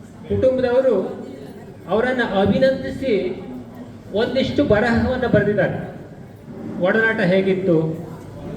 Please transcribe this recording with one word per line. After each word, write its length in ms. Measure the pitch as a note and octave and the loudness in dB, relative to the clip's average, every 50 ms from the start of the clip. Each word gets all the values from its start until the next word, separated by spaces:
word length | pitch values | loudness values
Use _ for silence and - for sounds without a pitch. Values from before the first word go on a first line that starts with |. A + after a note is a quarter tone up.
| - - - - - - | -20 -18 -18 -12 -6 -4
ಕುಟುಂಬದವರು 960 | G3+ G3+ A3 C4 C4 B3+ B3+ A#3+ A#3+ C4 C4 C4 A3 F#3 - - - - - - - - - - - - - - - - - - | 0 2 4 4 4 4 2 2 4 4 4 4 4 2 0 -2 -4 -8 -10 -12 -12 -14 -14 -14 -16 -16 -16 -16 -16 -12 -4 -2
ಅವರನ್ನ 320 | F3+ A3 A#3+ B3+ B3+ B3 A#3 | 0 2 2 2 2 0 0
ಅಭಿನಂದಿಸಿ 1160 | G3 F#3+ F#3+ G3 F#3+ - B3+ C4 C4+ C4+ C4 C4 C4+ C4 - C4+ - G#3+ F#3 F3+ F3+ - - - - B3 A#3+ - - - - - - - - - - - | 0 2 2 4 4 4 4 4 4 4 2 -2 -6 -6 -4 0 2 2 2 2 -2 -4 -6 -8 -10 -12 -12 -12 -14 -14 -16 -16 -16 -16 -18 -10 -4 -2
ಒಂದಿಷ್ಟು 500 | G3+ A#3+ B3 B3+ C4 A#3 - - - C#4+ | 0 0 0 0 0 0 0 2 2 2
ಬರಹವನ್ನ 640 | G#3 G#3 G#3 A3+ A#3+ A#3 A3+ A3+ B3 B3+ B3 B3 | 4 4 4 4 2 2 2 2 0 0 0 0
ಬರೆದಿದ್ದಾರೆ. 680 | A3+ - G#3 G3+ G3+ G#3 G#3+ - F3+ D3+ - - - - - - - - - - - - - - - - - - - - - | 2 2 2 4 2 2 2 0 0 0 -4 -8 -8 -12 -14 -16 -16 -18 -18 -18 -18 -20 -20 -18 -16 -14 -12 -10 -10 -4 0
ಒಡನಾಟ 380 | F3 F#3 G#3 A3 A3 A3 G#3+ A3+ | 0 2 4 4 2 2 2 2
ಹೇಗಿತ್ತು, 840 | G3+ F3 F#3+ F#3+ F#3+ G3 F#3 F3+ F#3 F3+ E3 D#3 D#3+ D#3+ D#3+ - - - - - - - - - - - - | 2 2 4 4 4 2 0 2 2 4 4 4 2 0 -4 -6 -8 -12 -14 -14 -14 -16 -14 -14 -12 -10 -10